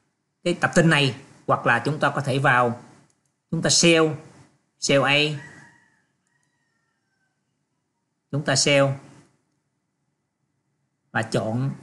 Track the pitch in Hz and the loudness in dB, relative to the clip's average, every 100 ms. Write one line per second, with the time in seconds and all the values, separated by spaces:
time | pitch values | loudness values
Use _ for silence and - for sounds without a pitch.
0 | _ _ _ _ 175 175 180 - 165 151 | _ _ _ _ -8 -4 -2 2 2 2
1 | 139 - - - - 131 135 117 139 139 | 0 -4 -16 -12 -4 -2 0 0 -2 -2
2 | 147 143 143 139 139 123 120 113 - - | -2 -2 -4 0 2 2 2 -2 -12 -20
3 | _ _ _ _ - 165 151 - 175 165 | _ _ _ _ -10 -4 0 2 4 4
4 | 160 143 - - - _ _ - - 139 | 2 -2 -12 -20 -20 _ _ -10 0 2
5 | 131 143 151 143 - - - _ _ _ | 2 0 0 -6 -14 -20 -20 _ _ _
6 | _ _ _ _ _ _ _ _ _ _ | _ _ _ _ _ _ _ _ _ _
7 | _ _ _ _ _ _ _ _ _ _ | _ _ _ _ _ _ _ _ _ _
8 | _ _ - 143 151 135 151 139 139 135 | _ _ -8 -6 -2 0 2 2 2 -2
9 | - - _ _ _ _ _ _ _ _ | -12 -20 _ _ _ _ _ _ _ _
10 | _ _ _ _ _ _ _ _ _ _ | _ _ _ _ _ _ _ _ _ _
11 | _ 117 113 120 107 117 135 - | _ -6 -4 -4 -4 -4 -6 -8